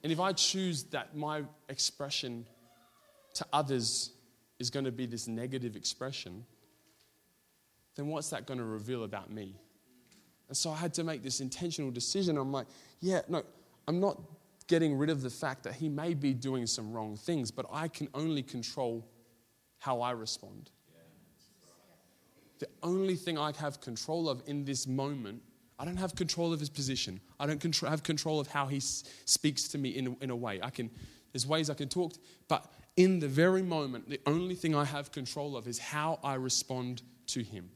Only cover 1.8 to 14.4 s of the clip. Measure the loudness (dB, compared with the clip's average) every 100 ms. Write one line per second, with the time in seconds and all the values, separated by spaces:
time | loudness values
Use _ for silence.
1.8 | -2 -2 -4 -4 -4 -6 -12 -18 -20 -20
2.8 | -20 _ -20 -20 -10 -8 0 2 4 2
3.8 | 2 0 -2 -8 -20 _ _ _ -4 0
4.8 | -2 -2 -4 -4 -4 -4 -2 -2 -4 -4
5.8 | -6 -4 -6 -6 -8 -12 -16 -20 _ _
6.8 | _ _ _ _ _ _ _ _ _ _
7.8 | _ -6 -4 -2 -4 -6 -4 -4 -4 -4
8.8 | -4 -4 -2 -6 -8 -10 -10 -12 -20 _
9.8 | _ _ _ -20 _ _ _ -2 0 0
10.8 | -2 0 -2 -2 -4 -4 -4 -4 -4 -2
11.8 | -2 -2 0 2 4 4 2 -2 -4 -12
12.8 | -20 -4 2 2 2 -2 -2 -14 -20 -10
13.8 | 0 4 4 2 -10 -20